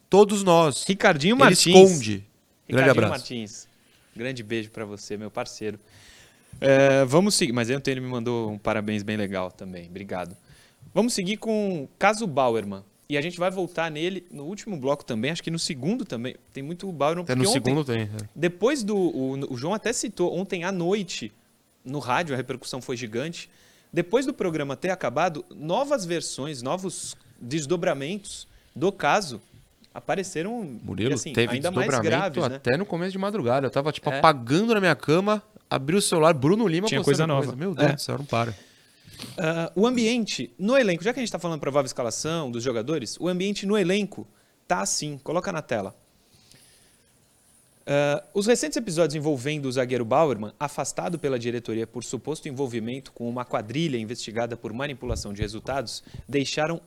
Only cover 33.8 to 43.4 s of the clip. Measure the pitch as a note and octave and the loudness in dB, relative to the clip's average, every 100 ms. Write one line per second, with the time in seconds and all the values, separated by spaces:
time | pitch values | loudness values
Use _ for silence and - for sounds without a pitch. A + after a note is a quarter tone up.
33.8 | D3 - - C3+ D#3+ C#3+ A#2 D3+ A3+ A3 | -2 -2 -4 2 4 4 2 2 4 4
34.8 | F#3 F3 - D#3+ G3+ G#3+ - - - C3+ | 4 2 4 2 4 0 -4 -20 -4 -2
35.8 | C3+ G3 G3 F3 D#3 D#3+ C3+ G#3 A3 D#3+ | 2 2 2 6 6 6 4 4 4 2
36.8 | G#3+ - E3+ C#3 D#3+ C#3 B2+ B2 F#3 E3 | 2 2 4 4 4 2 0 -2 -4 2
37.8 | C#3+ C#3+ - B2 C#3+ A#2 A#2 G#2 - _ | 2 2 -2 -6 -2 -2 -2 -4 -16 _
38.8 | _ _ - - - - D#3+ D#3+ E3 - | _ _ -20 -18 -14 -4 -2 -2 -2 2
39.8 | A3+ B3 A3 A#3+ G#3 - A#2 - F#3+ C4+ | 2 4 2 2 -2 -4 -8 -4 0 2
40.8 | A3+ E3 F3+ C4 A#3 F3+ E3+ D#3+ C#3+ C#3 | 4 2 -2 -2 -4 -4 -4 -4 0 0
41.8 | C3 - A#2+ - D3+ E3 C#3 A#2+ B2+ A2+ | 0 -2 -4 -4 -4 -4 -4 -4 -2 -2
42.8 | A2+ D#3+ G#2+ - F3 F3+ | -2 -4 -4 -6 -4 -2